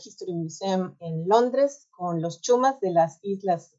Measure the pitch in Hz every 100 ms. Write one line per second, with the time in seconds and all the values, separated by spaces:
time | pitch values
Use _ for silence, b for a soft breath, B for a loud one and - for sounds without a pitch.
0 | - - 185 170 160 160 196 190 185 -
1 | 170 160 170 220 247 254 277 - _ -
2 | 180 170 170 165 - 247 262 269 190 170
3 | 165 - 202 196 196 170 -